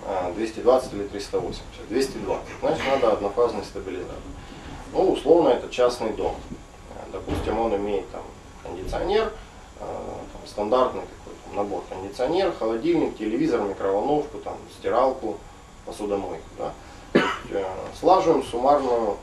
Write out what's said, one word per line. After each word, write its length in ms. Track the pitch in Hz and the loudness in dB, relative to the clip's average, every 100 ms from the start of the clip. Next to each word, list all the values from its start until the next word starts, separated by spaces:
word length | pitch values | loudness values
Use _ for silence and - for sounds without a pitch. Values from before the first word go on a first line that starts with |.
э, 280 | - 95 90 | -4 -4 -4
двести 240 | 90 113 110 | -4 -4 0
двадцать 340 | 110 127 - | 4 4 2
или 120 | 101 101 | -6 -6
триста 320 | 101 - 98 | -8 -4 -4
восемьдесят. 500 | 90 - - - - | -4 -8 -12 -16 -4
Двести 300 | 117 135 107 | -2 -2 -4
двадцать. 300 | 98 92 - - | -4 -4 -6 -4
Значит, 220 | 131 160 135 | -2 0 0
надо 220 | 135 110 | 2 4
однофазный 500 | 98 98 - 120 107 | 2 0 2 2 2
стабилизатор. 540 | - 98 95 76 73 - - - - - - - - | -8 -10 -8 -8 -8 -12 -12 -14 -14 -14 -14 -14 -4
Ну, 200 | 135 185 | 2 4
условно, 380 | - 139 170 139 | 4 8 8 8
это 180 | 120 - | 4 0
частный 420 | - 123 123 113 | 4 4 4 -4
дом. 240 | 98 85 - - - - - - | -2 -2 -4 -10 -14 -16 -18 -16
Э, 220 | - - | -14 -10
допустим, 480 | 95 - - - 107 | -10 -4 -4 -2 0
он 160 | 113 95 | 0 0
имеет 340 | 101 98 - | 0 -2 -2
там 120 | - - - - - | -12 -12 -16 -18 -16
кондиционер, 600 | - - - - 170 208 226 - - - - - | -12 -10 -6 -4 2 2 2 -4 -16 -18 -20 -12
э, 0 | |
там, 640 | - - - - - - | -10 -8 -8 -10 -12 -14
стандартный 580 | - - 104 127 123 101 | -10 -4 2 4 4 0
такой, 360 | - - - - | -10 -14 -16 -16
там, 120 | - - | -10 -4
набор: 280 | 101 95 - | -2 -4 -6
кондиционер, 640 | 95 98 - 127 180 185 - | -10 -8 -2 2 4 2 2
холодильник, 580 | 110 113 160 165 135 - | 0 0 4 4 2 0
телевизор, 440 | 107 120 151 117 | -2 2 2 2
микроволновку, 760 | 101 95 101 98 117 147 - - | 0 0 2 2 4 2 0 -6
там, 160 | - - - - | -10 -10 -12 -6
стиралку, 600 | - 113 131 - 110 - - - - - | 0 4 4 2 -4 -6 -10 -20 -20 -18
посудомойку, 580 | - - 104 101 95 - - - | -14 -8 -2 -2 -2 -8 -12 -8
да. 140 | - - - - - | -8 -8 -16 -18 2
То 60 | - | 2
есть, 100 | - - - | 2 -2 -4
э, 120 | 98 - - - - | -4 -4 -6 -8 0
слаживаем 420 | 156 185 165 135 | 6 8 8 4
суммарную 760 | - 120 131 147 131 117 110 98 | 2 2 6 6 6 2 2 -2